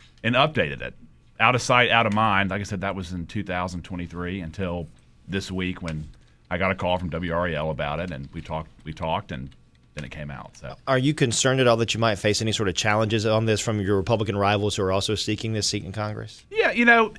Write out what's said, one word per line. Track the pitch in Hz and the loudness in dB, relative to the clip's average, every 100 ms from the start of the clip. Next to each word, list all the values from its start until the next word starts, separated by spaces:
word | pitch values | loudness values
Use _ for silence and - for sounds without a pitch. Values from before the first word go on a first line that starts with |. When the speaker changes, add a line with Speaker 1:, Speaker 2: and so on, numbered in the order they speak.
| - - | -20 -6
Speaker 1:
and | 113 | 0
updated | 123 156 135 76 67 | 2 2 2 -2 -4
it. | 60 - - - _ - | -10 -12 -20 -20 _ 2
Out | 113 | 4
of | 123 | 4
sight, | - 123 120 | 4 4 6
out | 117 113 | 4 4
of | |
mind. | 104 110 98 98 | 4 4 4 2
Like | 101 | -2
I | |
said, | 101 98 | -4 -4
that | 98 95 | -4 -4
was | 85 | -6
in | 90 80 | -8 -6
two | 104 | -6
thousand | 90 90 90 87 | -4 -4 -4 -6
twenty-three | - 90 82 85 87 98 | -8 -10 -8 -8 -6 -6
until | 85 98 92 87 80 - - _ - | -8 -6 -4 -4 -8 -14 -20 _ -6
this | 95 - | -4 -4
week | 92 90 90 | -4 -4 -4
when | 82 78 76 - - _ - | -6 -8 -10 -16 -20 _ -6
I | 87 | -2
got | 92 | 0
a | 92 | 0
call | 90 90 | -2 -2
from | 87 | -2
W | 82 87 | -4 -2
R | 85 90 | -2 -2
A | |
L | 76 78 | -2 -4
about | 73 73 76 | -4 -4 -4
it, | 90 | -6
and | 69 69 | -10 -12
we | 85 | -12
talked, | - 80 78 - 80 | -8 -10 -10 -16 -14
we | |
talked, | 78 80 90 - | -8 -4 -4 -6
and | 71 69 - _ _ _ | -10 -12 -16 _ _ _
then | 76 | -14
it | 69 | -12
came | 76 73 | -12 -12
out. | 67 - - | -12 -16 -16
So. | 64 - - | -16 -10 0
Speaker 2:
Are | 131 | 2
you | 139 | 2
concerned | 151 123 - 131 131 | 2 2 2 2 6
at | 123 | 6
all | 113 | 6
that | 113 | 2
you | 107 | 2
might | 113 101 | 0 2
face | 107 101 | 0 2
any | 110 | 0
sort | 101 98 | 0 0
of | 85 | 0
challenges | 110 107 110 110 110 | 2 2 2 2 2
on | 110 113 | 2 2
this | 104 | 0
from | - 104 | 0 0
your | 95 98 | 2 2
Republican | 92 110 101 101 | 2 0 0 2
rivals | 101 104 104 107 | 2 2 0 0
who | |
are | 95 | 0
also | 95 104 | 0 0
seeking | 104 - 107 110 | -2 -2 -4 -2
this | 110 - | -2 -2
seat | 104 | -4
in | 80 | -6
Congress? | 107 107 107 113 - - | -6 -6 -6 -12 -16 -8
Speaker 1:
Yeah, | 440 339 | 0 0
you | 208 240 | 4 6
know, | 233 220 | 6 6